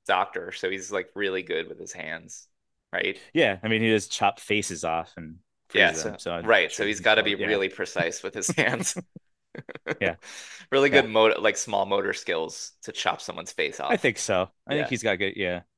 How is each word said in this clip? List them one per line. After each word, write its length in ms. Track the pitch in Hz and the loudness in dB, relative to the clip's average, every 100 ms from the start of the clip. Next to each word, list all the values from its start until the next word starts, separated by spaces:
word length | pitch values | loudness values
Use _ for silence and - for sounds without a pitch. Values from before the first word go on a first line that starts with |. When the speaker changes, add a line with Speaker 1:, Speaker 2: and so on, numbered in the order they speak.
| - | 0
Speaker 1:
doctor, 460 | 92 98 92 87 | 0 0 -4 -10
so 180 | - 92 | -6 -4
he's, 200 | 95 92 | -6 -6
like, 200 | 98 92 - | -6 -6 -4
really 280 | 101 95 | -4 -2
good 260 | 85 82 85 | -2 -4 -4
with 100 | 80 | -10
his 140 | - | -14
hands, 560 | - 78 82 - - - _ _ _ _ | -12 -10 -10 -12 -20 -20 _ _ _ _
right? 260 | 92 95 95 - | -2 -2 -2 -4
Speaker 2:
Yeah, 260 | 156 131 95 | 2 2 2
I 60 | 107 | 0
mean, 140 | 113 | 2
he 60 | 113 | 4
just 240 | 110 - | 2 2
chop 280 | - 101 - | 0 0 0
faces 440 | - 104 101 82 82 | -2 -2 -2 -4 -4
off 280 | 82 82 - | -4 -4 -12
and 200 | 80 87 _ _ _ | -16 -16 _ _ _
Speaker 1:
Yeah, 100 | 107 | 4
Speaker 2:
freeze 100 | 92 | 4
them, 0 | |
Speaker 1:
so, 100 | 82 92 101 | 2 -6 -8
Speaker 2:
so 140 | - | -6
I'm 100 | 85 | -2
Speaker 1:
right, 240 | 110 110 78 | 4 4 4
Speaker 2:
sure 60 | |
Speaker 1:
so 140 | - 104 | 0 -4
Speaker 2:
he 0 | |
Speaker 1:
he's 80 | 104 | 0
Speaker 2:
can 60 | |
Speaker 1:
gotta 40 | 92 | 4
Speaker 2:
still, 180 | 107 | 4
Speaker 1:
be 140 | 107 98 | 4 0
Speaker 2:
yeah. 60 | 98 | 0
Speaker 1:
really 240 | 104 95 | 0 0
precise 540 | - 92 - 85 - | -2 -6 -2 -2 -2
with 120 | 95 104 | -8 -6
his 160 | 95 | -2
<laughs> 40 | 170 | 0
hands. 400 | 123 127 185 - 180 - _ _ _ - - - - - | 0 0 -2 -6 -10 -16 _ _ _ -18 -16 -12 -8 -4
Speaker 2:
Yeah. 160 | 95 85 | -2 -4
Speaker 1:
<laughs> 40 | - - - - - | -10 -18 -18 -18 0
Really 180 | 135 139 | 4 6
good 120 | 139 | 6
Speaker 2:
Yeah. 40 | 117 | 6
Speaker 1:
motor-, 340 | 110 110 - | 6 6 6
like, 160 | 107 104 | 2 0
small 300 | - 101 98 | 0 0 2
motor 260 | 101 98 | 2 0
skills 600 | 98 - 85 80 - - - | -2 -2 -2 -2 -6 -14 -16
to 100 | - | -12
chop 280 | - - 87 | -4 -2 -2
someone's 320 | - 85 - | -4 -10 -8
face 280 | - 78 - | -2 -2 -2
off. 80 | 69 | 0
Speaker 2:
I 80 | 233 | 2
think 220 | 135 113 | 2 0
so. 320 | - 95 92 _ - | 0 2 0 _ -4
I 80 | 143 | -2
think 40 | |
Speaker 1:
Yeah. 100 | - | -2
Speaker 2:
he's 140 | 117 | -2
got 160 | 110 92 | 0 0
good, 180 | 98 - | -2 -2
yeah. 240 | 92 87 - | -2 -2 -8